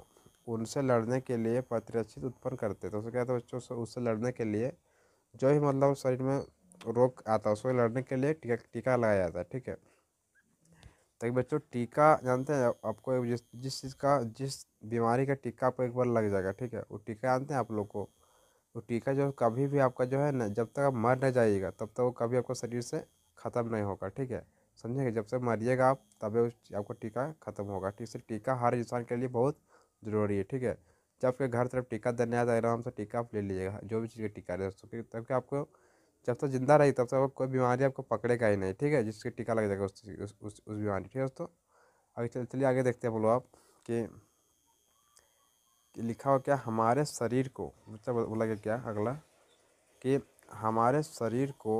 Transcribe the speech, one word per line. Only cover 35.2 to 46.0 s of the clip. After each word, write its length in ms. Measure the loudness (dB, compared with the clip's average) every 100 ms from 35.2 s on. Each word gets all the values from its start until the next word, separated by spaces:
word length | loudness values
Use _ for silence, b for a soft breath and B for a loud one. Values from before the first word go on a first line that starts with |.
| -2
क्या 100 | -2
आपको 300 | -2 -6 -6 b b b b b -4
जब 80 | -2
तक 100 | 0
ज़िंदा 280 | 0 6 8
रही 160 | 8
तब 140 | 4 2
तक 80 |
आपको 140 | 2 0
कोई 160 | 0 -2
बीमारी 360 | 2 2 4
आपको 180 | 2 0
पकड़ेगा 420 | -4 -2 0 2 4
ही 100 | 4
नहीं, 180 | 2
ठीक 180 | -2 0
है, 100 | 2
जिसके 260 | 0 -4 -8
टीका 240 | -6 -2
लग 120 | 2 2
जाएगा 160 | 0
उस, 180 | -2 -6
उस, 300 | -16 -10 -12 -12
उस, 180 | -16 -14
उस 160 | -10 -6
बीमारी, 280 | -2 -2
ठीक 120 | -4 -6
है 60 |
दोस्तों। 240 | -6 -6 -14 _ _ b b b b -8
आगे 120 | -6
चल-, 180 | -6 -6
चलिए 200 | 0 2
आगे 160 | 4
देखते 240 | 2 0 -2
हैं 60 |
हम 80 | 2
लोग 80 | 4
आप 140 | 4 0 b b b -6
कि, 160 | -4 -4 -8 -20 _ _ _ _ _ _ _ _ _ b b b _ _ _ _
कि 60 | -8